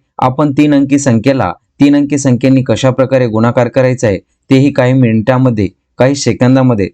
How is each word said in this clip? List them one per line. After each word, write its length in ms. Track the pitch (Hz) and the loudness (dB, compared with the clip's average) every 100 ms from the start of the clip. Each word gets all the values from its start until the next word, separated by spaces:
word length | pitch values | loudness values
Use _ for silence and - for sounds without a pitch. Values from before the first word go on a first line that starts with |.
| _ - | _ -4
आपण 340 | 127 131 147 | -4 -2 -2
तीन 220 | 139 147 | 0 2
अंकी 240 | 143 139 139 | 2 0 0
संख्येला 520 | 139 113 120 131 92 - _ - | 0 0 0 -2 -2 -8 _ -2
तीन 160 | 143 143 | 2 2
अंकी 220 | 143 147 | 0 -2
संख्येने 440 | 139 120 135 131 | -2 0 0 0
कशा 260 | 127 107 131 | 0 -2 0
प्रकारे 380 | 120 123 131 120 | 0 0 0 0
गुणाकार 400 | 107 117 120 123 | 0 0 0 -2
करायचा 400 | 135 127 131 117 | 0 0 0 -2
आहे, 100 | 92 - _ - | -4 -8 _ -2
तेही 220 | 135 143 | 2 2
काही 200 | 139 127 | 0 0
मिनिटांमध्ये, 760 | 131 120 110 107 127 131 110 95 - _ - | 2 2 0 0 0 0 0 -4 -6 _ -2
काही 160 | 131 143 | -2 0
सेकंदामध्ये 760 | 123 - 123 131 127 113 90 | -4 0 2 2 2 0 -4